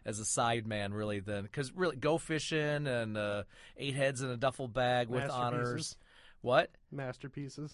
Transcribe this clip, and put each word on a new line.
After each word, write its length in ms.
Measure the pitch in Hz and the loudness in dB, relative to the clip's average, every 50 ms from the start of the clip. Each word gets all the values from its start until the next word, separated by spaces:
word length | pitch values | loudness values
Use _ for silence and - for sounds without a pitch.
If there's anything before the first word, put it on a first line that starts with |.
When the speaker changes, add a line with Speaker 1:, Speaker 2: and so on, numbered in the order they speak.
| - | -8
Speaker 1:
as 140 | - 110 104 | -6 -6 -4
a 40 | 107 | -2
sideman, 680 | - - 135 123 117 117 117 110 110 110 104 101 101 101 | -2 2 2 4 4 4 2 0 -2 -2 -2 -2 -2 -2
really, 280 | 107 107 107 104 101 | -2 -2 -2 -2 -2
than, 260 | 95 104 104 101 98 - | -2 -4 -4 -4 -4 -6
'cause 240 | - 147 139 127 - | -4 -4 -4 -4 -2
really, 220 | 180 185 170 143 | 0 0 0 0
Go 220 | 135 131 147 160 160 | 0 2 2 2 2
Fishing 680 | - - 160 151 - - 160 156 151 147 147 147 147 135 | 2 0 -2 -2 -2 0 0 0 2 2 0 0 0 0
and, 300 | 123 120 113 110 107 107 | 0 0 0 0 0 0
uh, 260 | 104 104 101 104 98 - - - - - - - | 0 0 0 -2 -4 -6 -10 -20 -20 -18 -12 -8
Eight 180 | 135 139 131 | -4 -2 0
Heads 260 | 139 135 135 135 123 | 2 2 2 2 0
in 80 | 135 131 | -2 -4
a 80 | 123 117 | -2 0
Duffel 300 | 127 135 131 - 135 123 | 0 0 0 0 -6 -4
Bag 400 | 107 131 123 123 123 123 123 113 | 0 2 4 4 4 4 2 2
with 140 | 123 127 139 | 0 0 0
Speaker 2:
Masterpieces. 200 | 143 139 123 123 | 0 0 0 0
Speaker 1:
honors. 540 | 120 120 120 120 120 123 160 160 - - - - - - - - - - - | 0 0 0 0 0 -2 -2 -4 -6 -8 -12 -18 -20 -20 -20 -20 -20 -18 -6
What? 300 | - 117 123 120 - - - - _ - | 0 4 6 6 6 4 0 -14 _ -12
Speaker 2:
Masterpieces. 840 | 143 143 135 127 123 - - 139 - 147 143 135 - - 151 147 | -8 -6 -6 -6 -6 -8 -10 -10 -8 -8 -10 -10 -8 -10 -10 -10